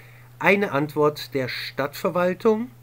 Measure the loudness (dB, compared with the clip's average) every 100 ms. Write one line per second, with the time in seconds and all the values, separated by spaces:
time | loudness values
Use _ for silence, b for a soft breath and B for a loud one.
0 | B B B -2 2 4 2 0 -2 2
1 | 2 0 -6 -4 -4 -6 -8 -6 -6 -4
2 | -2 0 0 2 0 0 -2 -12